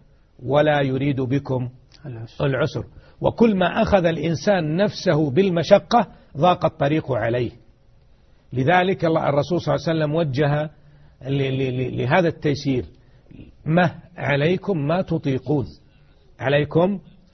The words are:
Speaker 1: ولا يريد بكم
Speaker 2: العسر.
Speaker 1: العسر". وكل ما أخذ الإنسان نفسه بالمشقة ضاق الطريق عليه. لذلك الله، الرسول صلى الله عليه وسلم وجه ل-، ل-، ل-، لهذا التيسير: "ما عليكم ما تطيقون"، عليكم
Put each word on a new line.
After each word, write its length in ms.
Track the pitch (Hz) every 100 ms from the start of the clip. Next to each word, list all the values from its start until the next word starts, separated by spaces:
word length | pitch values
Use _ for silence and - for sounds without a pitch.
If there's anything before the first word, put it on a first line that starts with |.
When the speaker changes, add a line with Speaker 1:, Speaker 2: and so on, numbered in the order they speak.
| _ _ _ -
Speaker 1:
ولا 380 | 123 139 151 147
يريد 400 | 139 131 143 131
بكم 480 | 127 139 139 127 123 - _ - 143
Speaker 2:
العسر. 400 | 113 113 - 147
Speaker 1:
العسر". 380 | 131 131 123 - - - -
وكل 360 | 139 - 233 190
ما 260 | 175 214
أخذ 220 | 214 196
الإنسان 720 | 170 160 156 160 - 190 151 165
نفسه 540 | 208 - 185 151 151
بالمشقة 760 | 131 196 170 151 196 - 233 196 - - 139
ضاق 280 | 175 175
الطريق 480 | 160 - 143 156 151
عليه. 380 | 120 117 123 120 - - _ _ _ _ - _ _ _
لذلك 520 | 123 135 180 185 185
الله، 240 | 165 160 135
الرسول 320 | 143 139 170
صلى 140 | -
الله 140 | 143 170
عليه 100 | 165
وسلم 160 | 151
وجه 560 | 160 165 127 147 147 156 - - - - - 131
ل-، 320 | 139 135 131
ل-، 180 | 135 127
ل-، 200 | 123 120
لهذا 320 | 123 175 170
التيسير: 560 | - 151 135 143 127 - - - - - - - -
"ما 300 | - 170 175 - - -
عليكم 720 | 131 139 151 185 - 175 143
ما 160 | 175
تطيقون"، 640 | 185 160 143 131 - 147 104 - - _ _ _ _ -
عليكم 600 | 120 143 147 156 185 196 - - _